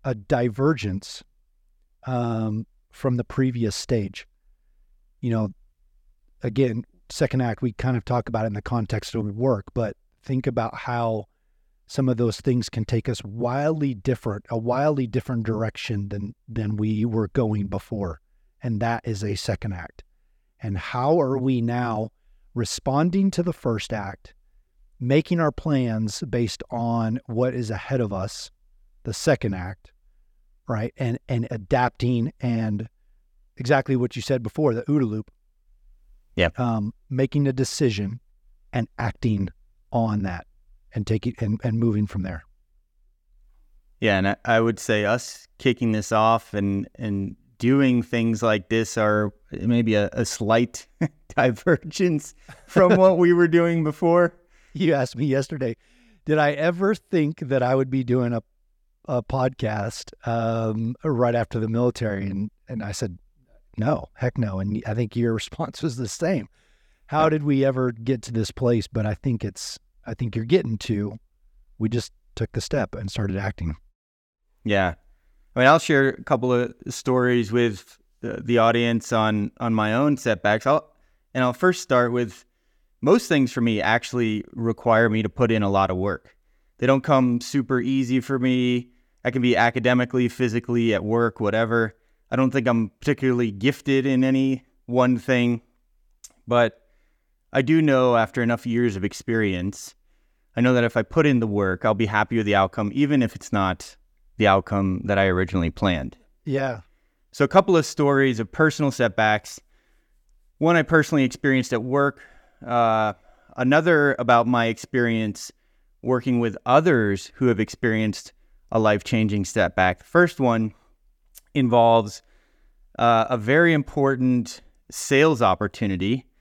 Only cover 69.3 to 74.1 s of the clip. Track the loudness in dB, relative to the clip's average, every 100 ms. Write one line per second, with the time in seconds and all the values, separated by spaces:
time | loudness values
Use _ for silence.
69.3 | -2 -4 -8 -12 -14 _ _ -14 -8 -6
70.3 | -4 2 2 2 -6 -4 -4 -4 -8 _
71.3 | _ _ _ _ -6 -4 -2 -6 _ _
72.3 | -8 -6 -6 -6 -4 -4 -6 -8 -6 -4
73.3 | -4 -6 -6 -6 -8 _ _ _